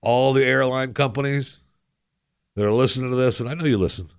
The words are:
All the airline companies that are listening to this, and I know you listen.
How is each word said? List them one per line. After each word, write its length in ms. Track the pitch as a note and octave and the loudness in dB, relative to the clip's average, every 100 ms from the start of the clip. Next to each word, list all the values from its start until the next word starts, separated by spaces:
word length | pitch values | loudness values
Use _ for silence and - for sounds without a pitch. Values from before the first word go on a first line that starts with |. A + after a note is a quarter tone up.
All 320 | A2+ B2 C3 | 2 2 4
the 120 | C3+ | 4
airline 480 | C3 C3 C3 C3 C3 | 2 2 2 0 -4
companies 680 | B2 C#3 A#2 C#3 C#3 C3 - _ _ _ _ _ _ _ _ _ - | -2 -2 0 -2 -2 -6 -12 _ _ _ _ _ _ _ _ _ -4
that 80 | |
are 80 | G#2 | 0
listening 380 | A2 B2+ B2+ B2+ | 2 2 0 -4
to 60 | B2+ | 0
this, 220 | B2+ A2+ | 0 0
and 100 | A#2+ | -6
I 60 | |
know 100 | D#3+ | -4
you 140 | D#3+ A2+ | 0 2
listen. 320 | F2+ - F#2 | 0 -4 -14